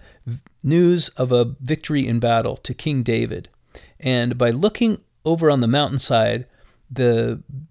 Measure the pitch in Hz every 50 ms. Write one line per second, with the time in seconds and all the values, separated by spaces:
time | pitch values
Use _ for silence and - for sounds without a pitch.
0 | - - - _ _ 120 117 - - - _ _ - 139 156 170 180 175 180 175
1 | - - - - 131 123 123 120 120 117 - - 131 127 156 151 - - 151 143
2 | 131 - 117 117 117 117 117 113 113 123 - - - - 127 - - - 147 131
3 | 117 123 117 113 117 117 - - - - _ _ _ _ _ - - - _ _
4 | - 131 127 123 120 123 123 123 123 120 117 131 180 214 208 - 233 226 196 -
5 | - _ _ _ _ 156 165 165 165 151 143 135 120 113 127 143 147 104 131 127
6 | - - 131 113 110 110 110 117 127 - _ _ - _ _ _ _ _ 131 131
7 | 127 120 117 113 117 117 117 - - - 139 135 151 -